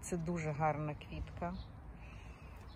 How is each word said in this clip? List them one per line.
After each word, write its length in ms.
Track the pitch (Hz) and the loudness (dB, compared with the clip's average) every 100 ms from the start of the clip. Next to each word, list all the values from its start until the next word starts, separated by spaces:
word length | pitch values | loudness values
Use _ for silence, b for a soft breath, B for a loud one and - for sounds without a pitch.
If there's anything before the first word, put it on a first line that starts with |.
це 160 | - 175 | 0 2
дуже 340 | 165 170 156 | 4 2 2
гарна 440 | 143 156 147 151 147 | 6 6 6 2 -2
квітка. 580 | - 160 - - 175 185 - - - - B B B B B B - | -4 -4 -4 0 0 -2 -6 -8 -10 -10 B B B B B B -10